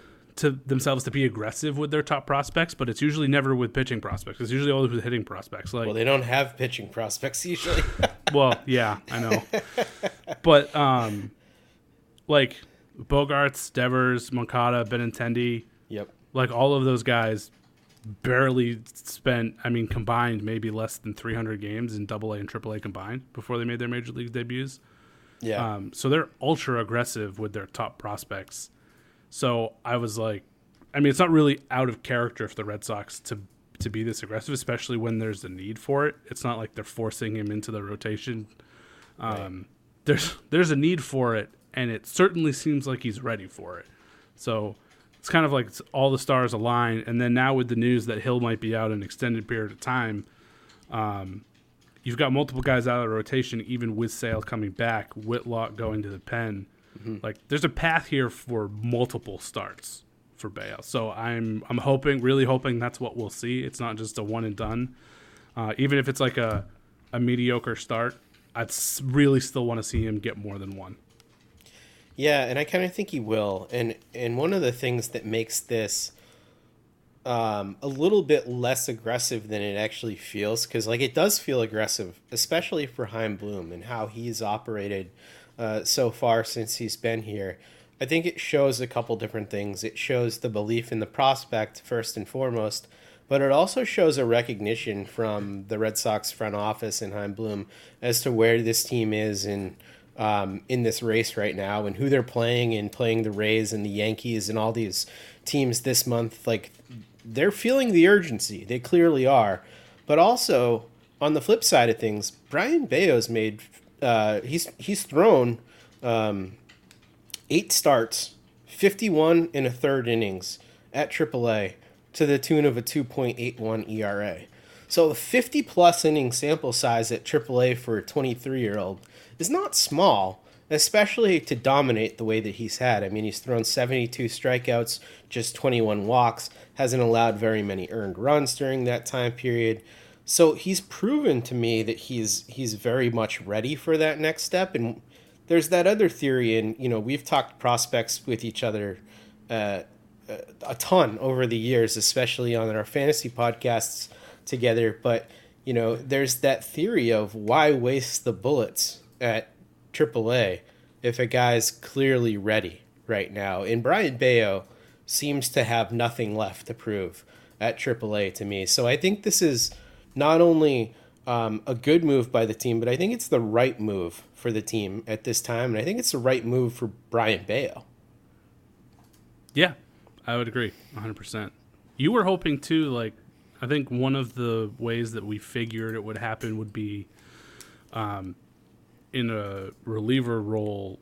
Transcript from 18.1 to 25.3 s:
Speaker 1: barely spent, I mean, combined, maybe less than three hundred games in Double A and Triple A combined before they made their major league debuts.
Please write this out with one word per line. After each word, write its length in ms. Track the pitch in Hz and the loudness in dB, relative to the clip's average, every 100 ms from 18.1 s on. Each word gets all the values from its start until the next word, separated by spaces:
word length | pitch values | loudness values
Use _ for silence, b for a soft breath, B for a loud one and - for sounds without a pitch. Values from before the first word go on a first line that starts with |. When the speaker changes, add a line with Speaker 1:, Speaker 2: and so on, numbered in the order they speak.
| 101 | -6
Speaker 1:
barely 580 | 127 127 135 127 120 117 117 | 0 4 4 4 0 -2 -10
spent, 640 | - - - - 123 113 - | -18 -16 -4 0 0 0 -4
I 60 | 120 | -2
mean, 180 | 120 113 | -2 0
combined, 560 | 123 107 117 120 113 | -2 0 0 0 -2
maybe 300 | 104 113 110 | -4 -4 -4
less 240 | 107 110 - | -4 -6 -8
than 160 | 110 | -12
three 200 | 104 117 | -10 -6
hundred 260 | 110 110 107 | -4 -4 -6
games 340 | 104 107 120 107 | -6 -6 -6 -6
in 100 | 104 | -6
Double 260 | 110 110 | -6 -6
A 40 | 104 | -8
and 100 | 101 | -8
Triple 240 | 113 110 | -10 -8
A 80 | 107 | -8
combined 520 | 104 95 95 123 131 | -10 -10 -10 -10 -12
before 260 | - - 120 | -16 -6 -4
they 60 | |
made 140 | 120 117 | -4 -4
their 100 | 120 | -4
major 220 | 120 120 | -6 -8
league 200 | 123 120 | -10 -8
debuts. 480 | 120 120 123 135 - b b b b b | -8 -6 -6 -8 -12 b b b b b